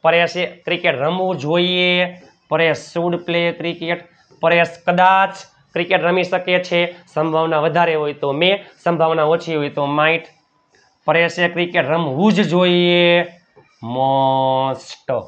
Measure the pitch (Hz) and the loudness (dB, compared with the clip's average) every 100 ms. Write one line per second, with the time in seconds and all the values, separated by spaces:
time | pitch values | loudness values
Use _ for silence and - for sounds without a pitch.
0 | 160 170 170 175 170 - - 175 175 135 | 2 2 0 -4 -8 -8 -6 -4 -2 -2
1 | 143 185 185 170 143 170 180 180 180 180 | -2 -2 -4 -4 -2 0 0 0 0 0
2 | 180 180 - _ _ 156 165 147 - 175 | -2 -6 -20 _ _ 0 0 0 -4 -4
3 | 175 170 175 170 170 170 170 170 170 - | -2 -4 -2 -2 -2 -4 -8 -8 -6 -6
4 | - _ _ _ 165 170 165 - - 180 | -8 _ _ _ 2 2 2 -2 -2 4
5 | 185 190 190 - - _ _ - 175 185 | 4 6 2 -2 -20 _ _ -6 0 0
6 | 165 180 180 185 180 180 180 175 170 175 | 2 0 0 -4 0 -2 0 -2 -2 -6
7 | - - 160 160 165 156 156 160 170 156 | -10 -4 -2 0 0 0 0 0 0 0
8 | 147 147 143 139 180 196 - - 175 170 | -4 -4 -4 0 2 0 -4 -6 -4 0
9 | 160 160 151 165 165 156 143 143 143 147 | 0 2 2 0 -2 -4 -4 -4 -2 0
10 | 151 165 - _ _ _ _ _ _ _ | 2 0 -6 _ _ _ _ _ _ _
11 | - 160 170 170 175 175 175 175 135 165 | 0 2 2 0 -2 0 -2 -2 0 0
12 | 160 131 208 185 165 175 180 175 175 175 | -2 0 2 2 2 2 2 4 4 4
13 | 175 175 175 - _ _ _ _ 117 123 | 4 4 0 -10 _ _ _ _ -8 -4
14 | 135 135 135 135 131 131 135 131 - - | 0 2 0 0 0 0 -2 -6 -12 -18
15 | - 123 | -6 -6